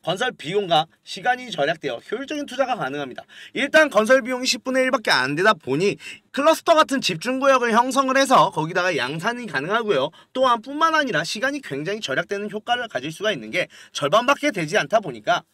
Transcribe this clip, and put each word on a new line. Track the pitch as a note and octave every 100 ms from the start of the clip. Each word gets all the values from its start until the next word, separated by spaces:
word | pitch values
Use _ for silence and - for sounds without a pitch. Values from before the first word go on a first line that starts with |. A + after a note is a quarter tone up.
건설 | - F#3+ B3
비용과 | F3+ D3 G3+ F#3+ D#3 D#3 _
시간이 | - G3 A#3+ B3 B3
절약되어 | - C#3+ D#3+ C#3 A#2+
효율적인 | - A3+ C4+ D4+ C#4
투자가 | B3 B3+ A3
가능합니다. | C3+ C#3+ C3+ A#2+ - - -
일단 | G3+ C4+ D#4 D4+
건설 | G#3+ G#3+ C4
비용이 | A#3 B3+ B3+
십분의 | B3+ - C4 B3+
일밖에 | B3+ G#3+
안 | C#3+ B2+ D3
되다 | G3+
보니 | G#3+ - C#3 G3 - - - _
클러스터 | - D4 D#4 -
같은 | D#4 D4+ C4+
집중구역을 | - E3 G#3 C4 C4+ C4 A#3+
형성을 | A3 B3+ B3+ C4 C4
해서 | C4+ A3+ E3+
거기다가 | E3 D#3 F3+ F3+ D3+
양산이 | B2 D#3+ G3+ A#3+ A#3
가능하고요. | C#3+ D#3 A3 G#3+ - C#3+ - _
또한 | C4 B3+ A#3+
뿐만 | B3 D4 E4 D#4+
아니라 | C4+ D#3 E3
시간이 | G#3 C4 C#4+
굉장히 | - C#3 D#3 A3
절약되는 | - D3 F3 G3+ G#3
효과를 | G#3 A3 B3 A3+
가질 | B2 C#3
수가 | D#3+ G#3
있는 | D#3+ A2
게 | F3 D#3 - -
절반밖에 | - C#3+ G3+ B3 C#4 D4
되지 | G#3 D3+ G3
않다 | D3 A3+
보니까 | G3 A#2 C3 E3+ _